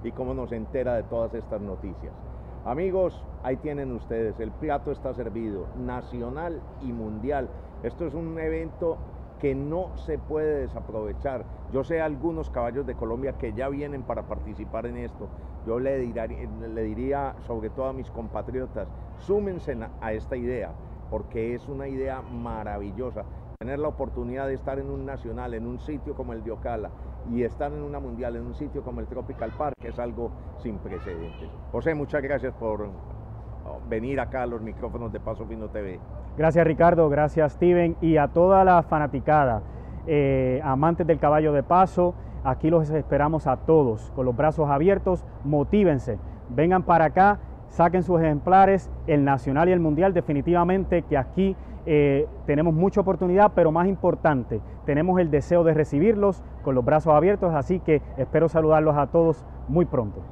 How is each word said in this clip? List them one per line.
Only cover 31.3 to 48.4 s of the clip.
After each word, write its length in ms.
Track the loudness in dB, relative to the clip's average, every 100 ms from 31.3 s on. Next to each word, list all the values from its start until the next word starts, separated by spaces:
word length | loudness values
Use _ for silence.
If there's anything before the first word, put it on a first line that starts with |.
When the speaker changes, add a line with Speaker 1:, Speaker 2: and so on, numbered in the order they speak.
| -12 -14 -14 -8
Speaker 1:
José, 220 | -4 -2
muchas 280 | -2 -2 -4
gracias 320 | -2 -2 -4
por, 300 | -4 -4 -4
oh, 40 | -6 -10 -12 -12 -12 -14 -14 -12 -12 -12 -6
venir 300 | -6 -4 -4
acá 240 | -4 -4
a 20 | -4
los 160 | -6
micrófonos 500 | -8 -8 -8 -6 -8
de 80 | -8
Paso 260 | -8 -8 -8
Fino 240 | -10 -8
T 120 | -8
V. 180 | -8 -10 -12 -12 -12 0
Speaker 2:
Gracias, 280 | 2 6 4
Ricardo, 420 | 6 6 8 6
gracias, 440 | 4 2 2 0
Steven, 440 | 4 4 6 4 2
y 180 | 4 4
a 100 | 4
toda 360 | 4 6 8
la 200 | 8 6
fanaticada, 800 | 6 0 0 -2 2 4 4 2 -4 -12 -12 -10 0
eh, 560 | 2 4 4 2 0
amantes 440 | 0 2 4 4 2
del 120 | 4
caballo 320 | 6 6 4
de 120 | 2
paso, 500 | 4 6 6 4 2 0 -10 -6
aquí 260 | -2 0 4
los 200 | 4 4
esperamos 560 | 0 2 2 2 2 0
a 100 | -2
todos, 540 | 6 6 6 2 -6 -2
con 100 | -2
los 120 | 2
brazos 320 | 2 4 2
abiertos, 560 | 4 4 4 2 0 -2 -8
motívense, 760 | 0 0 4 6 6 4 0 -6 -6 -14 -6
vengan 340 | 2 4 4
para 220 | 6 6 6
acá, 340 | 6 6 6 -4 -14 -14
saquen 340 | 2 4 4
sus 180 | 4 4
ejemplares, 680 | 4 2